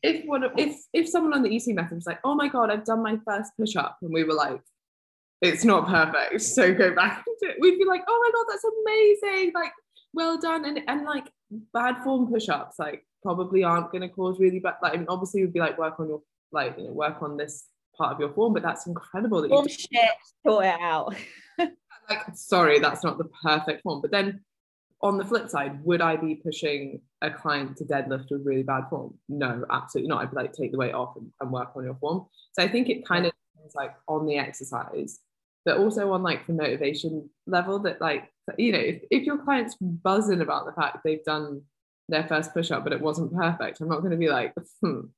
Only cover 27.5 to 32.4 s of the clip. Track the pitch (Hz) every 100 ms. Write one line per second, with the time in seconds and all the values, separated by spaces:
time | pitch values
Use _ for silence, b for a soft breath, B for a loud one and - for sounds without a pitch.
27.5 | 143 135 135 143 143 127 135 131 139 139
28.5 | 135 135 135 131 147 123 - _ 147 135
29.5 | 120 123 131 - 131 139 139 131 135 127
30.5 | - 127 131 123 - 123 - 117 _ 127
31.5 | 127 120 135 127 131 147 180 185 b